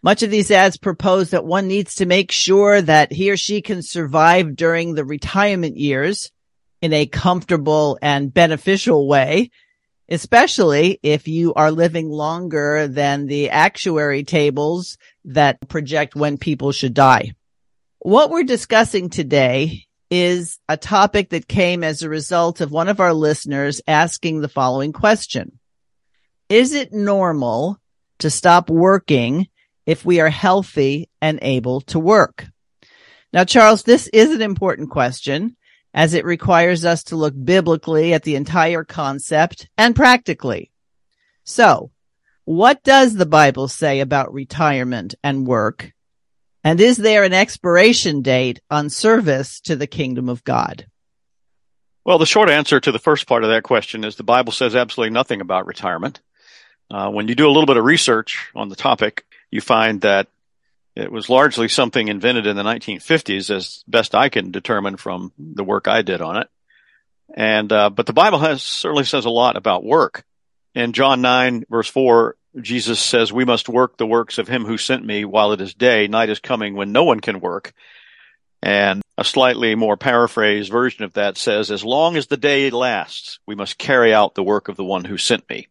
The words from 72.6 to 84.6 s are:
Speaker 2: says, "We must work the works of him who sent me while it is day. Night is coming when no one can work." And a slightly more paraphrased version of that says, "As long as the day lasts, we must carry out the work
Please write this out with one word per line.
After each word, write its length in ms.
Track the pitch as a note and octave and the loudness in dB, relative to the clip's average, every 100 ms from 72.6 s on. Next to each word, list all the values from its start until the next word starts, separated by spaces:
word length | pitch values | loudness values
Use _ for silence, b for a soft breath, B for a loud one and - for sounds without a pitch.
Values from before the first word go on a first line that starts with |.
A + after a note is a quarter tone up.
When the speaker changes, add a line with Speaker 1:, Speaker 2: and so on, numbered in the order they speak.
| G#2+ A#2+ A2 A2+ | -8 -6 -4 -4
Speaker 2:
says, 320 | - A#2+ A2 | 0 0 0
"We 140 | G#2+ B2+ | -2 0
must 240 | A#2 - | -2 -2
work 280 | A#2+ B2+ _ | 0 -2 _
the 100 | A2 | -2
works 320 | A#2 A2 - | -2 -2 -8
of 80 | G#2 | -6
him 180 | B2 G#2+ | -6 -6
who 120 | A2 | -8
sent 260 | - C3 A2 | -4 -6 -4
me 180 | G#2 | -8
while 280 | G#2 G#2 G#2 | -2 0 0
it 100 | G#2 | 0
is 140 | F#2+ - | -6 0
day. 320 | B2 A2+ G#2 | 2 2 2
Night 220 | A2 A2+ | 0 -2
is 100 | G#2+ | -4
coming 340 | - A#2+ G#2 | -4 -6 -6
when 180 | G2 G2+ | -8 -2
no 120 | A2 | 2
one 160 | E3 A2 | 2 0
can 200 | A2 G2 | -2 -8
work." 340 | F2 F2 - _ b b b b b b _ _ | -8 -8 -12 _ b b b b b b _ _
And 400 | - G2+ G2+ F#2+ - - | -2 2 0 -2 -8 -6
a 40 | |
slightly 520 | - - B2+ A#2 A#2 A2 | -4 2 2 2 -2 0
more 220 | A2 G2+ | -2 -2
paraphrased 760 | C#3 A#2+ A#2 - G#2+ G#2 G2 | 0 2 2 0 0 0 -2
version 340 | A2+ B2+ - G2+ | -2 -2 -4 -10
of 80 | |
that 240 | G#2+ G2+ F#2+ | -4 -4 -2
says, 320 | - G#2+ G#2 | -2 -2 -2
"As 140 | G#2 | -6
long 340 | G#2+ C3 E3 E3 | -4 0 0 -2
as 80 | C3+ | -6
the 120 | C#3 | -4
day 340 | C#3+ C#3 C#3 | 0 0 0
lasts, 640 | A#2+ B2+ G#2+ D#2+ - - - - | -2 -2 -4 -6 -14 -18 -20 -16
we 80 | |
must 240 | G#2 G2+ - | -10 -10 -10
carry 380 | - C3 A#2 G#2+ | 0 4 6 4
out 180 | G#2 | 2
the 100 | - | 0
work 240 | F#2+ G#2 | -2 -2